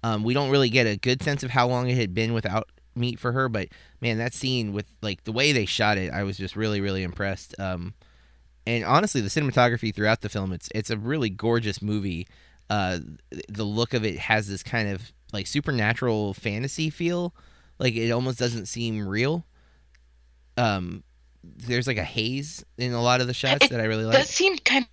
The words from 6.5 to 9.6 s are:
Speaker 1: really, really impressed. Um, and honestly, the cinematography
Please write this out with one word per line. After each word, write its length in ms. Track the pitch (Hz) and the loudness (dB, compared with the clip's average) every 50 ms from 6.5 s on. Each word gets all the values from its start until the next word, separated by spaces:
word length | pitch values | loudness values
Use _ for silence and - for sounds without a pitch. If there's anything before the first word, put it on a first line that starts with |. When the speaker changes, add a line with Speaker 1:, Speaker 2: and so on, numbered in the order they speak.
| - | -4
Speaker 1:
really, 260 | 101 110 110 104 101 | -2 -2 0 0 0
really 220 | 98 101 95 95 95 | 0 -2 -2 -2 -2
impressed. 560 | 87 82 - 104 98 95 - - - - - | -4 -4 -4 -4 -4 -4 -6 -8 -16 -10 -8
Um, 360 | 98 95 92 87 87 95 104 _ - - - - _ _ _ _ - _ _ _ _ | -6 -6 -4 -6 -6 -10 -12 _ -20 -20 -20 -20 _ _ _ _ -20 _ _ _ _
and 200 | 110 117 117 110 | -2 -2 -2 2
honestly, 360 | 82 127 151 196 214 - 135 | 4 4 4 4 4 0 0
the 80 | 107 98 | -2 0
cinematography 640 | - 160 147 139 120 135 | 0 0 0 2 4 4